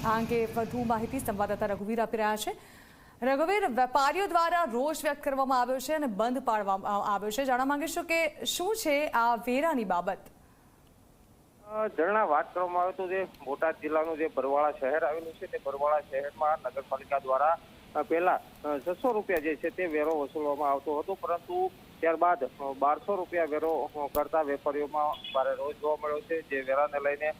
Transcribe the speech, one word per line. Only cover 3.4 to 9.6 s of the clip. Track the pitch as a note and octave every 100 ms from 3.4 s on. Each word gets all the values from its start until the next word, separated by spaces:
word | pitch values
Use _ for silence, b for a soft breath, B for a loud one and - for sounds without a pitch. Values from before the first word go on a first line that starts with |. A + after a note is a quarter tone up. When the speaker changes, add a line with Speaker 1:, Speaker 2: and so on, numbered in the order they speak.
| E4 G#4 G4
Speaker 1:
વેપારીઓ | A#3+ B3 B3+ C#4 D#4 E4+
દ્વારા | E4+ E4+ E4+
રોષ | D#4+ A#3 C#4+ D#4+
વ્યક્ત | C4+ D4
કરવામાં | D4 C4+ C4 B3+
આવ્યો | B3 C4
છે | C4
અને | D#4 C#4+
બંધ | G3 A3+ B3+
પાડવામાં | B3 G#3+ G3 F#3+ G3+ G3+
આવ્યો | G#3+ G3+ G#3
છે. | G#3+
જાણવા | C4+ B3
માંગીશું | C4 C#4+ D#4+ E4+
કે | E4+ E4 D#4+ -
શું | - - F4+
છે | A4 D#4+ C#4+ D4+
આ | A#3 A#3
વેરાની | A#3 A#3+ B3+